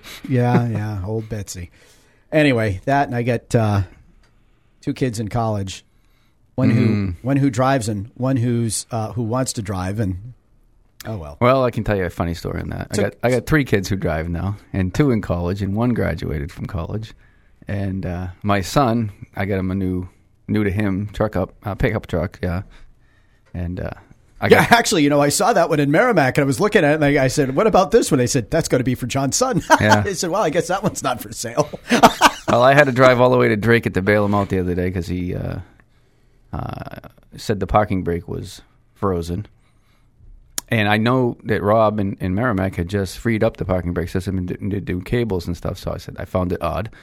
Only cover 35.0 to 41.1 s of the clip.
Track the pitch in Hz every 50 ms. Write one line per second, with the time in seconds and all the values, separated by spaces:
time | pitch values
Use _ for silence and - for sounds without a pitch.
35 | 82 90 92 90 90 90 92 98 92 90 85 90 90 - _ _ _ _ _ _
36 | _ _ _ _ _ _ _ _ _ _ - - - - - - - - - -
37 | - - _ _ _ _ - - - - 110 95 98 - - 107 107 - 101 92
38 | 87 87 87 85 - - - 85 - 92 - - - _ _ _ _ _ _ -
39 | 104 98 92 85 82 85 87 101 107 - _ _ _ _ _ _ _ _ _ _
40 | _ _ _ _ - - - - - _ _ - - - 120 113 104 101 107 110
41 | 110 120